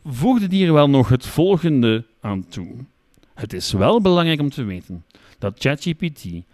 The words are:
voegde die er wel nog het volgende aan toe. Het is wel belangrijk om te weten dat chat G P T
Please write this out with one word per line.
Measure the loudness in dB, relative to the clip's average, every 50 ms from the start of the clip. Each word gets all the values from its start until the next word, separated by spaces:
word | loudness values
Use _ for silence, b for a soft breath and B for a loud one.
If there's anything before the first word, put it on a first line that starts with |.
| -14
voegde | -10 -6 -2 0 2 2 2 0
die | 0 0 2 4
er | 4 4
wel | 6 6 6
nog | 6 4 4 4
het | 2 0 0
volgende | -2 -2 0 2 2 2 2 0 2 2 2 2 2 2 0 -4 _ _ _
aan | -8 -8 -6 -6 -8
toe. | -10 -12 -14 -14 -14 -14 -18 -20 -20 _ _ _ _ _ _ _ _ _
Het | -14 -12 -12 -10
is | -8 -6 -4
wel | 0 2 2 4 4 4
belangrijk | 4 2 2 2 2 0 0 -2
om | -2 -4
te | -4 -6 -8
weten | -8 -8 -10 -12 -14 -16 -16 -18 _ b b b b b b
dat | -8 -8 -6 -2
chat | -2 -2 -2 -2
G | -4 -6 -6
P | -4 -6 -8 -8
T | -10 -14 -12 -12 -12 -14 b